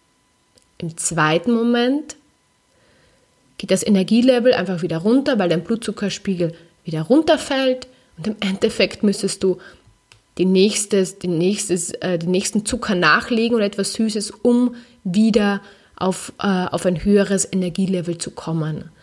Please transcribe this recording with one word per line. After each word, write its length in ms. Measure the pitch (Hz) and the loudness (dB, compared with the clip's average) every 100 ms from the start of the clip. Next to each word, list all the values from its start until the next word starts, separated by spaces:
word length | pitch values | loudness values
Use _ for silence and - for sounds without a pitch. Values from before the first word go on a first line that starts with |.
| _ _ _ _ _ _ _ - | _ _ _ _ _ _ _ -12
Im 180 | 165 160 | -12 -8
zweiten 560 | - 165 156 165 170 | -4 0 2 2 2
Moment 640 | 233 233 240 240 285 302 - _ _ _ _ _ _ _ _ _ _ _ _ _ - | 2 2 2 2 0 -4 -14 _ _ _ _ _ _ _ _ _ _ _ _ _ -14
geht 140 | 196 | -2
das 140 | 190 - | -2 2
Energielevel 680 | 196 185 220 254 247 247 | 0 2 4 4 4 2
einfach 280 | - 185 180 | 2 -2 -6
wieder 180 | 170 165 | -4 -2
runter, 380 | 190 254 277 247 | 0 0 2 0
weil 120 | 180 | 0
dein 160 | 170 175 | -2 -2
Blutzuckerspiegel 920 | 226 - 208 202 - - 180 170 160 - _ - | -6 -6 -6 -6 -6 -6 -4 -4 -6 -18 _ -8
wieder 160 | 156 | -8
runterfällt 880 | 156 277 330 311 - 269 262 254 - _ _ - | 2 4 4 2 0 0 0 -2 -6 _ _ -10
und 100 | 185 | -8
im 80 | 214 | -4
Endeffekt 640 | 196 190 220 - 190 - | -4 -2 -2 0 -2 0
müsstest 400 | 208 196 196 - | 0 0 -4 -2
du 140 | 190 175 - - _ _ _ - _ - | -2 -2 -8 -20 _ _ _ -20 _ -2
die 80 | 185 | 2
nächstes, 760 | 185 208 208 - 202 185 - | 6 4 2 0 0 0 -4
die 80 | 180 | -4
nächstes, 640 | 165 180 208 - 175 160 - | 0 0 0 -2 -4 -4 -6
äh, 220 | 180 175 | -4 -4
den 140 | 165 | 0
nächsten 340 | 185 208 214 208 | -2 0 -2 -2
Zucker 300 | 240 - 180 | -4 -2 2
nachlegen 600 | 165 175 - 226 233 233 | 4 4 2 0 2 0
oder 100 | 202 | 0
etwas 280 | 202 196 | -2 -4
Süßes, 380 | - 220 214 202 | -2 -2 -2 -6
um 440 | - 247 240 247 240 - _ | -2 2 4 2 -2 -14 _
wieder 580 | 190 180 220 214 202 202 - - _ - | -2 2 4 4 2 -2 -6 -20 _ -4
auf, 340 | 185 175 - - | -4 -4 -8 -6
äh, 80 | 202 | -2
auf 380 | 185 180 - 190 | 0 -2 -2 -2
ein 180 | 170 | 0
höheres 440 | 202 202 190 196 - | 4 4 4 0 0
Energielevel 680 | 190 180 165 190 185 170 165 | -2 -2 -2 -2 -2 -4 -6
zu 140 | - | -10
kommen. 580 | - - 160 156 151 156 - | -10 -6 -4 -4 -6 -12 -20